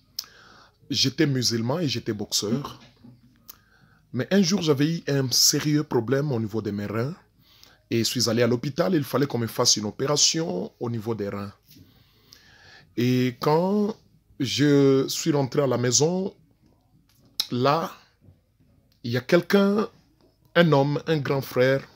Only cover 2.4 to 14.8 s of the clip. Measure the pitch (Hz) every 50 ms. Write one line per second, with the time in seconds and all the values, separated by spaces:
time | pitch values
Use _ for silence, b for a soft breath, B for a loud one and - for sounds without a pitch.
2.4 | - 101 120 143 139 - - - - - _ _ - - - _ _ _ _ _
3.4 | _ - B B B B B B B B B B B B - 117 127 - 185 202
4.4 | 196 160 196 190 175 156 147 127 147 160 165 170 - - 139 139 135 127 - -
5.4 | - - - 147 - 151 147 147 151 - - 123 110 110 135 135 147 151 131 113
6.4 | 113 104 107 113 107 107 101 101 101 98 98 113 117 143 180 - _ _ _ _
7.4 | b b b b b b b b b b 117 117 110 - - 127 104 113 110 117
8.4 | 123 117 123 120 - 147 - - 170 185 190 156 139 - - 127 143 139 - 120
9.4 | 117 110 - - 123 - - 110 104 104 - - 131 135 147 147 - - - 165
10.4 | 165 175 180 180 190 - _ - - 120 117 113 104 117 113 101 101 98 98 101
11.4 | 101 101 - _ _ _ b b b b b b b b b b b b b b
12.4 | b b b b b b b b b b - - 123 123 127 127 127 127 120 -
13.4 | - 147 151 165 175 190 202 208 208 202 - - _ _ _ _ _ _ _ -
14.4 | 139 113 98 110 143 147 143 143